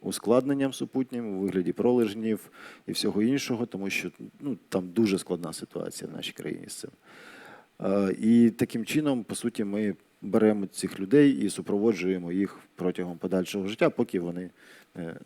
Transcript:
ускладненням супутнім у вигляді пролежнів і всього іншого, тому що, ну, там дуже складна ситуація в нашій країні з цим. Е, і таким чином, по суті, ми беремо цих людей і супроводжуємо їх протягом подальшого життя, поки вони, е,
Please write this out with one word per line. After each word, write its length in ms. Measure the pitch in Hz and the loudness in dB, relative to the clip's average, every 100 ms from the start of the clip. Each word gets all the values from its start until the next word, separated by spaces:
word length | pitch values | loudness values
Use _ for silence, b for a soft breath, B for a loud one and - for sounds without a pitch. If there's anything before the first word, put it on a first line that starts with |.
ускладненням 720 | - - 104 123 131 139 139 | -8 -6 2 2 4 0 -2
супутнім 640 | - - 135 127 120 113 95 | -4 -4 -4 -4 -6 -6 -2
у 40 | |
вигляді 320 | 98 92 87 | 0 0 -2
пролежнів 680 | 87 113 123 110 107 110 104 - B B B - | 0 2 4 2 -2 -4 -4 -6 B B B -8
і 60 | |
всього 300 | - 107 98 | -4 0 2
іншого, 440 | 113 139 - 113 120 | 2 2 -2 -4 -4
тому 240 | 95 98 | -4 -4
що, 200 | - 90 - - - | -4 -6 -10 -18 -10
ну, 160 | 143 104 _ | -8 -8 _
там 200 | 98 90 | -4 -2
дуже 300 | 87 110 95 | 2 4 2
складна 340 | - 87 82 | 0 -6 -6
ситуація 580 | - - 82 85 - - | -10 -10 -8 -10 -10 -12
в 60 | - | -10
нашій 160 | - | -12
країні 320 | - 82 - 87 | -10 -10 -10 -12
з 60 | |
цим. 160 | - - - B B B B B B B - | -14 -16 -18 B B B B B B B -8
Е, 300 | 98 101 98 - | -2 0 0 0
і 300 | 110 117 117 | 6 8 6
таким 340 | - 123 117 | 4 -2 -2
чином, 400 | 107 151 147 127 | -2 -2 0 -2
по 100 | 101 | -4
суті, 300 | - 117 - | -6 -6 -4
ми 300 | 101 101 107 90 _ _ | -4 -2 -2 -4 _ _
беремо 440 | 101 113 107 104 95 | 0 4 6 4 -2
цих 340 | - - - | -6 -8 -6
людей 300 | 95 139 143 | 4 8 8
і 180 | - 98 | 6 -2
супроводжуємо 800 | 95 90 101 113 92 92 92 87 | -4 -2 2 2 2 0 -2 -2
їх 260 | 92 98 - - | -2 -2 -4 -20
протягом 440 | - 90 90 90 85 | -4 -2 -2 -6 -6
подальшого 500 | 95 95 90 101 95 | -2 0 0 -4 -4
життя, 220 | 110 160 | 0 2
поки 300 | - 117 95 | 2 0 0
вони, 300 | 87 87 90 b b b b 87 | -2 -6 -10 b b b b -12
е, 200 | 82 - | -10 -10